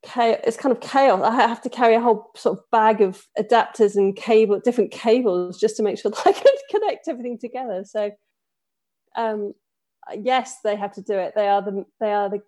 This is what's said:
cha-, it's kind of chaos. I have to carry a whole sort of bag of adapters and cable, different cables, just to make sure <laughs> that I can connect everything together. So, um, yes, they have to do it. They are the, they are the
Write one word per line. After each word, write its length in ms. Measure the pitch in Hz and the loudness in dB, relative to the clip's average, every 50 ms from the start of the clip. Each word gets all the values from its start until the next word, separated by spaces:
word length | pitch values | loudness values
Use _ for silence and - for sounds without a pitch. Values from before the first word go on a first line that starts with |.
| - | -18
cha-, 340 | - - 247 233 226 220 - - | -10 -2 0 2 2 2 0 -2
it's 120 | - 226 | -4 -4
kind 180 | - - 277 233 | -2 0 0 0
of 60 | - | 0
chaos. 400 | - - - 269 277 262 196 185 | -4 -2 2 4 4 4 4 4
I 120 | - 220 226 | 2 0 2
have 260 | 262 233 233 233 - | 2 2 2 0 -4
to 60 | - 247 | -10 -12
carry 260 | - 233 254 233 226 | -4 2 4 4 4
a 60 | 226 | 4
whole 300 | 233 247 220 202 - - _ | 4 2 2 0 -2 -16 _
sort 240 | - - 220 190 190 | -4 -4 -4 -4 -4
of 60 | _ _ | _ _
bag 320 | - 226 220 220 220 208 | 0 4 4 4 4 4
of 240 | 208 185 190 - _ _ _ - | 2 0 0 -8 _ _ _ -8
adapters 560 | 214 214 240 226 - - - - 226 202 196 | -2 2 2 2 2 0 0 0 0 2 4
and 220 | 202 196 196 196 | 2 0 0 0
cable, 420 | - - - 233 220 220 202 208 - | -4 -2 2 4 4 4 4 0 0
different 300 | - 247 240 247 202 - | 0 -2 0 0 -2 -2
cables, 720 | - - - 240 220 254 247 214 180 180 180 180 185 - | -4 -4 0 2 2 2 2 0 0 0 -4 -6 -4 -2
just 160 | 208 214 208 | -2 -2 -2
to 60 | - | -2
make 160 | 220 202 233 208 | -4 -4 -4 -4
sure 120 | - 202 | -6 -6
<laughs> 20 | |
that 140 | 220 - - | -6 2 2
I 60 | 415 | 2
can 220 | 403 - - 554 539 554 - - | 2 6 4 4 4 4 -6 -6
connect 380 | - 427 427 403 277 - _ - | -4 -2 -2 -2 -4 -6 _ -10
everything 300 | 294 240 240 247 240 - | -10 -8 -10 -12 -12 -12
together. 460 | - 226 233 247 262 240 196 185 202 | -14 -12 -10 -10 -8 -8 -8 -8 -10
So, 260 | 208 _ 214 208 208 202 _ _ _ _ _ _ _ _ _ _ _ _ _ _ _ _ _ _ _ _ | -8 _ -6 -6 -6 -8 _ _ _ _ _ _ _ _ _ _ _ _ _ _ _ _ _ _ _ _
um, 360 | - 233 220 214 214 208 202 - _ _ _ _ _ _ _ _ _ - - - 214 | -6 -6 -4 -4 -6 -8 -10 -10 _ _ _ _ _ _ _ _ _ -20 -16 -14 -8
yes, 420 | 202 247 254 262 254 254 - - _ | -2 -2 -2 -2 -2 -6 -16 -8 _
they 120 | 220 208 | -4 -4
have 160 | 208 202 202 202 | -4 -6 -10 -10
to 80 | - | -14
do 120 | 190 - 208 | -6 -4 -4
it. 200 | 190 185 - - | -4 -4 -4 -2
They 140 | 214 208 202 | -2 0 2
are 120 | 202 202 | 0 0
the, 220 | 190 185 190 196 180 _ _ _ | 0 -4 -8 -8 -10 _ _ _
they 120 | 226 214 | -4 -2
are 180 | 208 208 202 196 | -2 -2 -2 -4
the 100 | 202 202 208 | -6 -8 _